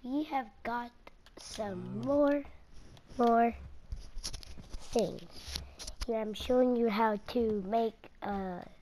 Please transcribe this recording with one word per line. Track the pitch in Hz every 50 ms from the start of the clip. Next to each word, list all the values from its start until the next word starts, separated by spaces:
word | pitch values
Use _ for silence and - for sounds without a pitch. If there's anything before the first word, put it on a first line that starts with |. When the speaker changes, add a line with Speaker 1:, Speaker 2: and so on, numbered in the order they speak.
| -
Speaker 1:
we | 247 262 294 311
have | - 277 269 247 214 - - -
got | 233 233 240 240 240 - - - - - - - - - -
some | - - - - 220 208 190 180 180
Speaker 2:
Mm. | 185 190 208 226
Speaker 1:
more, | 269 277 285 294 285 285 285 285 - - - - - - - - - - - - - - -
more | 240 233 233 226 233 233 226 - - - - - - - - - - - - - - - - - - - - - - - - - - -
things. | - 240 208 165 - - - - - - - - - - - - - - - - - - -
Here | - 233 220
I'm | 220 214 214
showing | - - - 254 254 254 254 247
you | 233 233 226
how | 202 208 226 220 214 208 - - -
to | 247 233 220 214 208 185 185
make | 220 226 233 226 - - - - - - -
a | 202 202 196 190 185 180 175 - - - -